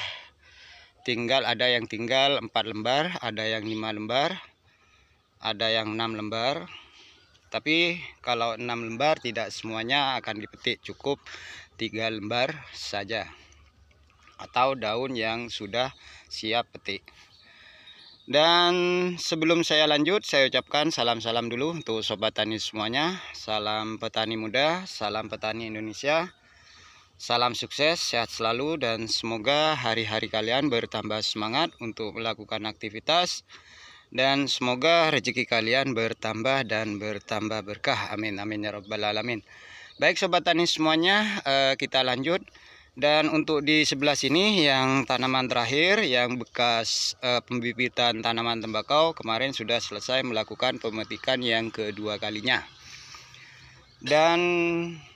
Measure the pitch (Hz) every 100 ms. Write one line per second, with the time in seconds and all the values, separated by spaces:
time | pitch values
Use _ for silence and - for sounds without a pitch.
0 | - - - _ - - - - - _
1 | - 117 120 135 117 117 123 120 110 107
2 | 117 131 139 135 110 117 110 107 110 135
3 | 165 180 120 107 110 110 107 110 110 107
4 | 107 123 156 185 - _ _ _ _ _
5 | _ _ _ _ 107 107 113 113 107 107
6 | 113 110 107 113 120 151 180 - - -
7 | - - _ _ _ 113 151 160 170 175
8 | 143 - - 120 117 113 120 117 113 113
9 | 147 156 123 110 104 - 113 110 113 143
10 | 135 127 110 107 104 - - 113 - 98
11 | 139 143 - - - - - - 113 110
12 | 113 110 104 117 135 156 - - - 101
13 | 101 110 85 - - - - _ _ _
14 | _ _ - - - - 131 135 110 110
15 | 131 127 110 113 117 - 101 113 131 -
16 | - - - - 110 117 117 - - 98
17 | - - - - - - - - - -
18 | - - - 143 160 170 175 180 180 180
19 | 180 175 - 165 160 170 165 151 151 147
20 | 151 208 - 147 131 127 - 147 151 156
21 | 117 117 113 117 117 120 151 170 139 113
22 | 107 107 110 - 107 110 - 107 107 127
23 | 160 185 - - - 107 104 107 110 107
24 | 110 110 110 113 110 117 151 175 185 -
25 | 104 107 107 107 110 110 113 107 110 104
26 | 139 160 180 - _ - - - - -
27 | _ _ - 120 123 117 117 - 151 170
28 | - 120 113 - 113 117 143 160 123 113
29 | 110 - 117 113 110 147 156 151 120 110
30 | 110 110 107 110 110 127 147 117 110 113
31 | 104 107 104 110 107 127 170 - 117 104
32 | 107 107 113 110 104 110 107 107 110 110
33 | - 165 180 - - - - - - -
34 | _ 123 131 139 135 - 127 127 151 170
35 | 160 147 127 120 117 117 110 127 135 113
36 | 113 98 110 110 120 135 123 107 110 104
37 | 107 101 - 110 107 110 98 101 - 104
38 | 101 107 107 98 104 104 104 104 98 107
39 | 104 107 113 113 - - - - - -
40 | 151 185 190 175 170 165 170 - 156 160
41 | 175 202 214 202 - 139 135 135 135 135
42 | 127 127 135 185 - - - - - -
43 | 147 151 156 156 151 151 147 151 151 143
44 | 143 139 139 151 208 202 147 135 131 135
45 | 127 123 131 131 127 120 117 139 170 214
46 | 190 123 123 123 113 - 120 117 110 -
47 | - - 127 123 - 127 117 117 123 -
48 | 120 113 117 113 117 113 110 107 104 143
49 | 165 156 110 113 131 131 107 117 - 104
50 | - 131 127 110 107 107 127 127 113 107
51 | 104 104 - 131 123 113 113 107 107 101
52 | 107 104 104 107 110 120 - - - -
53 | - - - - - - - - - -
54 | - 147 165 170 175 175 170 170 170 170
55 | 143